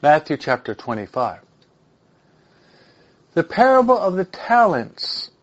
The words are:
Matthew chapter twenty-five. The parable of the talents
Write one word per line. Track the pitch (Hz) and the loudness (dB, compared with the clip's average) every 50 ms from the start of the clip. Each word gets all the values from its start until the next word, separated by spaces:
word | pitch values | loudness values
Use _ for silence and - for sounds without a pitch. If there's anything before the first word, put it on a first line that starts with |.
Matthew | - 143 151 156 151 - 156 | 4 4 4 4 2 -2 -8
chapter | - - - 131 117 - - 110 | -6 -2 -4 -4 -4 -4 -10 -10
twenty-five. | - - - 117 110 104 92 - 127 127 110 87 90 _ _ _ _ _ _ _ _ _ _ _ _ _ _ _ _ _ _ _ _ _ _ _ _ _ _ _ _ _ _ _ _ _ _ _ _ _ _ _ | -10 -8 -10 -8 -8 -8 -8 -6 -4 -4 -4 -4 -10 _ _ _ _ _ _ _ _ _ _ _ _ _ _ _ _ _ _ _ _ _ _ _ _ _ _ _ _ _ _ _ _ _ _ _ _ _ _ _
The | 170 165 | -4 -4
parable | - - - 233 262 262 262 254 233 254 233 | -2 0 2 2 4 4 4 4 4 2 2
of | 185 196 180 | 2 -2 -2
the | 185 185 | -2 -6
talents | 185 - - - - 233 240 233 208 170 127 113 - - - - - - - - - _ _ | -6 -8 -16 -4 0 2 4 4 4 2 0 -4 -6 -10 -12 -12 -10 -10 -12 -14 -16 _ _